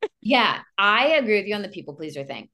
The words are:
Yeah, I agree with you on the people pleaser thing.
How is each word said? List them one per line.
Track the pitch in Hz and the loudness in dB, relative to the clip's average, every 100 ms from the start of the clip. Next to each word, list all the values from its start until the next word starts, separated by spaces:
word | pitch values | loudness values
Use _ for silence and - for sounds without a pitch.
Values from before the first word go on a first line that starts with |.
| 427 _ | -8 _
Yeah, | 208 254 208 - - - | 0 2 2 0 -6 0
I | 202 220 277 | 2 4 4
agree | 320 233 208 | 2 2 0
with | 190 | 0
you | |
on | 208 | -6
the | 196 | -8
people | 175 143 | -12 -14
pleaser | 139 156 147 | -12 -12 -10
thing. | 139 113 - | -10 -12 -14